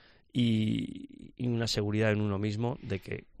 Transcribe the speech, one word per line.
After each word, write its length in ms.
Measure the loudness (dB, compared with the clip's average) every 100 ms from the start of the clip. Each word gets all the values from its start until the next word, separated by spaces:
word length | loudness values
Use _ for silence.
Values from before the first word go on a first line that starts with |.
| -20 -20 _
y, 1000 | 0 4 4 2 0 -2 -8 -14 -16 -18 -4
y 120 | -2
una 180 | 0 0
seguridad 460 | 0 0 2 4
en 80 | 4
uno 180 | 2 0
mismo 400 | -2 -2 -4 -4
de 180 | -6 -6
que 240 | -6 -10 -10 -6